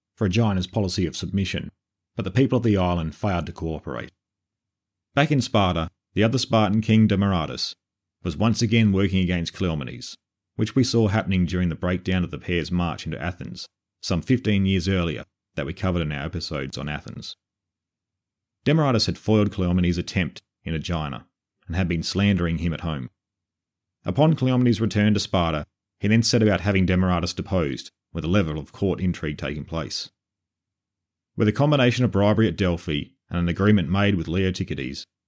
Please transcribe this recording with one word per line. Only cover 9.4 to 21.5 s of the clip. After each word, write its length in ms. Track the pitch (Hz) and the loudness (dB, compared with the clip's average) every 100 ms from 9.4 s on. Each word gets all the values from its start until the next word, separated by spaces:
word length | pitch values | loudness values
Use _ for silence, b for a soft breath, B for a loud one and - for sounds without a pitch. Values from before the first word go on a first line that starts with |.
| 82 | -4
Cleomenes, 640 | - 92 78 64 62 - - _ _ _ - | -2 -2 -2 -6 -10 -14 -18 _ _ _ -4
which 200 | 110 135 | -2 0
we 80 | |
saw 240 | 120 117 107 | 2 2 2
happening 380 | 107 92 95 85 | 2 0 0 0
during 220 | 90 90 | 0 -2
the 60 | |
breakdown 480 | 80 90 92 - 92 | -2 -2 -2 -2 -2
of 80 | 82 | -2
the 80 | 73 | -6
pair's 320 | - 87 73 | -4 -2 -2
march 340 | 90 85 - | -2 -2 -4
into 160 | 85 - | -8 -8
Athens, 460 | 82 - - - - _ _ _ | -6 -8 -10 -14 -16 _ _ _
some 220 | - 87 | -4 -2
fifteen 440 | - 127 104 101 95 | 0 0 2 2 2
years 220 | 98 87 | 2 0
earlier, 360 | 95 85 62 - _ _ - | 0 0 -4 -10 _ _ -8
that 100 | 71 | -8
we 60 | |
covered 300 | - 92 87 | -4 -2 0
in 100 | 78 | -2
our 140 | 73 78 | -4 -6
episodes 500 | 85 - 76 69 - | -8 -6 -6 -6 -8
on 120 | 71 | -8
Athens. 480 | 76 - - - - _ _ _ _ _ _ _ _ _ _ _ _ | -8 -10 -14 -16 -18 _ _ _ _ _ _ _ _ _ _ _ _
Demaratus 420 | - 160 143 117 - | 0 2 2 2 0
had 120 | - | -2
foiled 320 | - 107 104 | 2 2 2
Cleomenes' 480 | 92 87 90 87 85 | 0 0 2 2 0
attempt 440 | - 98 78 - - _ | -2 -2 -2 -6 -20 _
in 120 | - | -8
Aegina, 520 | 80 - 85 76 62 - _ _ | -6 -4 -6 -6 -10 -16 _ _